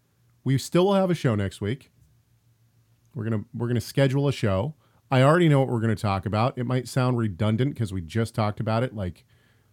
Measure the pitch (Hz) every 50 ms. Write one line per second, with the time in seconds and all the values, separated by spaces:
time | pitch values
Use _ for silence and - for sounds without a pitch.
0 | _ _ _ _ _ _ _ _ - 127 135 127 - - - 170 180 202 196 196
1 | 190 180 175 - - 135 110 101 101 95 - - 104 101 127 - - _ _ _
2 | _ _ _ _ _ _ _ _ _ _ _ _ _ _ _ _ _ _ _ _
3 | _ _ - - 107 113 113 104 104 - - 110 120 117 123 117 - - - 139
4 | 139 135 131 139 143 143 127 - - 104 95 95 110 156 - _ _ _ _ _
5 | _ - 135 127 127 143 160 180 175 160 147 135 135 123 127 113 107 113 107 -
6 | - 104 98 95 - 104 95 107 113 131 - 127 123 120 127 127 127 120 - 135
7 | 127 127 123 117 117 107 90 82 110 107 113 110 127 143 - - 113 90 92 95
8 | 85 80 - 113 113 110 - - 107 104 101 - 104 110 110 113 123 131 - 110
9 | 95 90 78 _ _ _ _ _ _ _ _ _ _ _